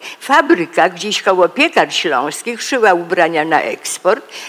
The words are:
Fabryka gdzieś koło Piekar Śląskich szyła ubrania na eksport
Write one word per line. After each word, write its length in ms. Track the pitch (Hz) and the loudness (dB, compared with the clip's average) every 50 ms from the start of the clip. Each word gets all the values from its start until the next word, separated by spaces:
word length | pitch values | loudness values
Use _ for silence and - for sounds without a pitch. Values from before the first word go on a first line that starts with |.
| - - - - | -12 -16 -18 -10
Fabryka 680 | - - 269 320 302 269 240 180 170 - - 175 165 185 | -4 0 2 2 4 4 2 2 0 -2 2 2 2 2
gdzieś 340 | 175 170 180 214 202 - - | 2 -2 -6 -4 -4 -2 0
koło 260 | 202 190 185 175 175 | 2 2 4 4 2
Piekar 440 | - 254 294 339 - 202 156 - - | 2 0 0 0 2 0 0 0 -2
Śląskich 680 | - - 170 139 120 139 147 - - - 240 240 220 - | -4 -2 0 0 0 -2 -2 -6 -8 -8 -8 -8 -8 -6
szyła 320 | - 285 247 220 202 180 | -4 -2 2 4 4 4
ubrania 500 | 170 170 165 - 180 165 160 165 156 151 | 2 0 -2 0 0 0 2 2 0 0
na 180 | 160 160 147 - | 2 0 0 0
eksport 640 | - - - - - - - - 180 220 269 - - - - - | -2 -6 -8 -8 -10 -10 -4 0 0 0 0 -2 -12 -18 -16 -16